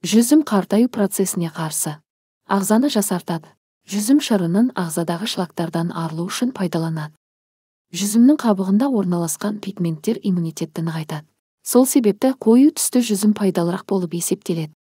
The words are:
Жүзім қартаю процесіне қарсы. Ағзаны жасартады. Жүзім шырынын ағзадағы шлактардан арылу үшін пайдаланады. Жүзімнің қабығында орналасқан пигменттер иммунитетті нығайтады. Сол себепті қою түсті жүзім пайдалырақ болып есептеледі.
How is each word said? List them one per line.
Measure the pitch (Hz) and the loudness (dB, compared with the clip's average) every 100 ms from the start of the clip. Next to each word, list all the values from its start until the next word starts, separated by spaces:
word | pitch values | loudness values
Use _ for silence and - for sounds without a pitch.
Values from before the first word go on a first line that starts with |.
Жүзім | 175 214 233 302 | 2 2 6 4
қартаю | 294 202 180 202 247 | 4 -2 2 2 2
процесіне | 226 196 - 190 - 170 | 0 -2 0 -4 -2 -6
қарсы. | - 160 - 165 151 _ _ _ _ | -6 -6 -6 -6 -8 _ _ _ _
Ағзаны | _ 196 190 214 285 | _ -2 2 2 2
жасартады. | 233 202 180 - 165 - _ _ _ - | 0 -2 -4 -4 -8 -8 _ _ _ -6
Жүзім | 196 214 285 | -6 2 2
шырынын | - 202 170 185 247 226 | 4 0 2 2 2 0
ағзадағы | 170 160 165 165 | -4 -4 -4 -4
шлактардан | 220 - 180 - 165 165 165 170 | -4 -6 -6 -4 -4 -2 -4 -4
арылу | 165 160 180 | -6 -6 -8
үшін | - 247 | -4 -4
пайдаланады. | - 180 165 165 160 156 _ _ _ _ _ _ _ _ 170 | -2 -4 -2 -4 -6 -8 _ _ _ _ _ _ _ _ -8
Жүзімнің | 202 214 247 302 | 0 4 4 4
қабығында | 240 190 190 202 277 | 2 0 2 2 2
орналасқан | 247 180 175 170 - 208 208 | 0 0 -2 -4 -4 -6 -6
пигменттер | - - 170 160 - 226 | -10 -6 -4 -4 -4 -4
иммунитетті | 208 180 165 160 165 - | -2 -2 -2 -6 -8 -6
нығайтады. | 165 160 156 156 - _ _ _ | -6 -6 -8 -10 -12 _ _ _
Сол | - 240 262 | 2 4 4
себепті | 294 214 196 262 262 | 4 2 2 0 0
қою | - 233 285 311 | 4 6 6 4
түсті | - 254 | 0 0
жүзім | 233 202 214 | 0 0 2
пайдалырақ | 208 202 180 170 180 - | 2 0 0 -2 -4 -2
болып | 190 175 175 | -2 -2 -6
есептеледі. | - - - 165 156 _ | -4 -6 -4 -6 -6 _